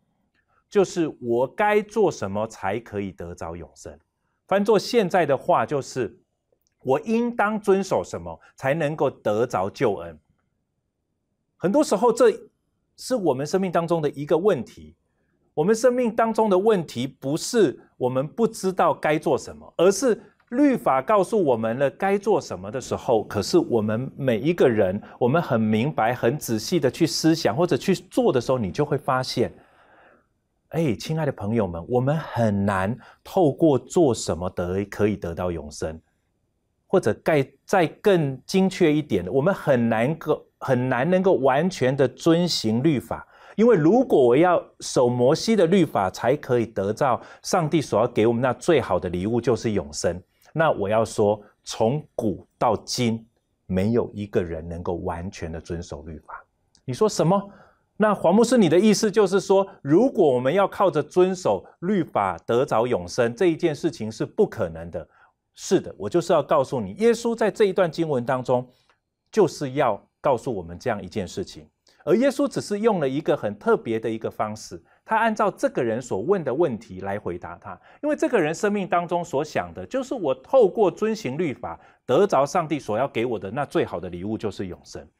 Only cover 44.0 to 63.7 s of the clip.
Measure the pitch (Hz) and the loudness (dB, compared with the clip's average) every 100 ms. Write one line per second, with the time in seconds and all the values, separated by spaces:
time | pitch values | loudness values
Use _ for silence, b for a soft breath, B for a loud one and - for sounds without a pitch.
44 | 254 185 123 127 175 170 - _ - - | 4 4 6 6 4 2 -2 _ -4 2
45 | 123 123 123 160 - 226 165 196 156 - | 2 4 2 2 2 2 4 4 2 0
46 | 95 - 117 147 - 123 110 110 98 107 | -2 -2 0 0 0 0 0 -2 -4 0
47 | 143 107 B B - 196 156 160 135 104 | 0 0 B B -4 -2 0 -2 0 0
48 | 117 - 110 117 131 120 - 156 107 90 | 0 2 2 2 0 -2 2 2 2 -2
49 | 90 87 95 117 117 113 120 101 73 76 | -2 -4 -2 -2 0 -2 0 -4 -6 -6
50 | 95 87 - b b 147 160 - 98 110 | -4 -4 -12 b b -2 0 0 -2 0
51 | 110 - 104 107 B B - - 113 147 | -2 0 0 0 B B -16 -2 0 0
52 | - - 110 87 - _ 131 101 - - | -6 -6 -6 -6 -12 _ 0 0 -4 -2
53 | 120 113 - _ _ _ _ 92 98 117 | -2 -2 -8 _ _ _ _ -2 0 0
54 | - 104 104 113 87 80 82 85 87 87 | -2 -6 -4 -4 -4 -8 -10 -10 -8 -6
55 | 90 85 87 - 85 82 - 85 85 73 | -6 -8 -10 -10 -12 -12 -10 -10 -10 -14
56 | 78 76 - - - _ _ _ - 127 | -14 -18 -18 -20 -20 _ _ _ -12 -2
57 | 214 - 160 196 202 B B B B _ | -2 0 0 0 -2 B B B B _
58 | 214 196 165 196 240 254 180 165 214 196 | 0 2 4 4 4 4 6 6 6 4
59 | 220 208 196 196 - 196 196 B 139 160 | 2 2 2 2 2 2 2 B 2 4
60 | 254 - 160 123 127 180 190 - 196 151 | 4 4 4 4 2 2 0 2 0 2
61 | - - 185 185 127 98 B B 175 202 | -2 2 2 2 0 -2 B B -2 -2
62 | 156 117 98 85 - 117 147 117 123 107 | 0 0 0 -2 0 0 2 2 2 0
63 | 87 - 117 120 185 160 170 | -4 -2 -2 2 0 2 -2